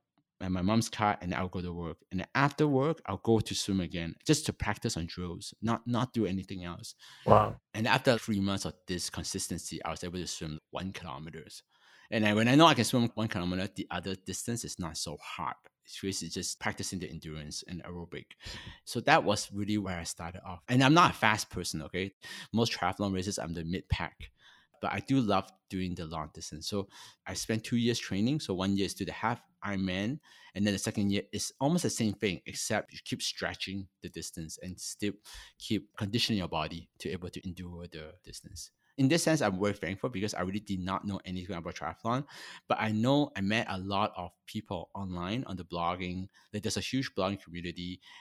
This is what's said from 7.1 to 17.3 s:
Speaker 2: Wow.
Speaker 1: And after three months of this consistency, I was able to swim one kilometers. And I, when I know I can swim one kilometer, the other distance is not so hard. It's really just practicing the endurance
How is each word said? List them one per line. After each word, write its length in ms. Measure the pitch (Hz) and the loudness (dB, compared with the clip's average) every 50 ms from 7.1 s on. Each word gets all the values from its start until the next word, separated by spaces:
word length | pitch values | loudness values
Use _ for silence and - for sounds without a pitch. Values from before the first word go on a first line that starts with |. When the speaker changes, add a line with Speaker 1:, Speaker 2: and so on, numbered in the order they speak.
| - - - | -14 2 6
Speaker 2:
Wow. 300 | - 107 107 104 107 110 - _ _ - | 8 8 8 8 4 -2 -8 _ _ -4
Speaker 1:
And 120 | 107 113 107 | 0 2 4
after 280 | 107 131 - 135 117 110 | 4 6 6 6 4 4
three 220 | - - 107 98 | 4 0 0 2
months 240 | 98 98 98 95 - | 2 2 2 0 -2
of 80 | 87 - _ _ | -4 -8 _ _
this 220 | - 92 87 - - | -6 -4 -4 -4 -6
consistency, 720 | - - 78 - - 92 - - 90 80 - - 82 - - | -6 -6 -6 -6 -6 -6 -6 -6 -6 -6 -8 -8 -8 -6 -6
I 60 | 82 | -6
was 140 | 80 - - | -6 -6 -6
able 140 | 90 87 90 | -6 -6 -6
to 80 | 82 | -6
swim 320 | - - - 87 78 76 78 _ _ | -6 -6 -6 -6 -8 -8 -8 _ _
one 220 | - 71 87 95 | -8 -6 -6 -6
kilometers. 680 | - - - 85 65 69 80 85 - 82 - - - - - _ _ _ _ - - - - - | -8 -8 -10 -10 -10 -10 -12 -12 -14 -14 -16 -16 -18 -20 -20 _ _ _ _ -20 -20 -20 -10 -2
And 160 | - 113 107 | 0 2 4
I, 80 | 104 104 | 4 6
when 140 | 107 113 120 | 6 6 8
I 60 | 131 | 8
know 120 | 151 165 | 10 10
I 80 | 160 143 | 10 8
can 100 | 120 110 | 6 4
swim 260 | - - 123 117 110 - | 4 4 2 2 2 0
one 140 | 110 113 110 | -2 -2 -2
kilometer, 400 | - 95 87 90 92 92 95 104 - | -2 -2 0 0 0 0 -2 -4 -4
the 120 | 95 92 - | -8 -8 -6
other 240 | 85 90 87 98 95 | -6 -6 -4 -6 -8
distance 500 | - - - 87 - - 120 117 113 - | -8 -8 -8 -8 -6 -6 -6 -6 -6 -6
is 140 | - - - | -8 -8 -6
not 180 | 90 80 78 | -6 -6 -4
so 200 | - - 80 73 - | -6 -6 -6 -8 -10
hard. 320 | - - - - 80 64 - - _ - _ _ _ | -12 -12 -8 -6 -6 -6 -6 -8 _ -20 _ _ _
It's 180 | - - - | -16 -12 -6
really 260 | - 98 92 - 85 85 | -4 -4 -4 -4 -6 -6
just 280 | - 95 90 - - - | -6 -4 -4 -4 -4 -4
practicing 400 | - 107 98 - 98 - 101 87 | -4 -4 -2 -2 -4 -4 -4 -6
the 100 | 87 - | -6 -6
endurance 540 | - 80 78 80 | -8 -10 -8 -8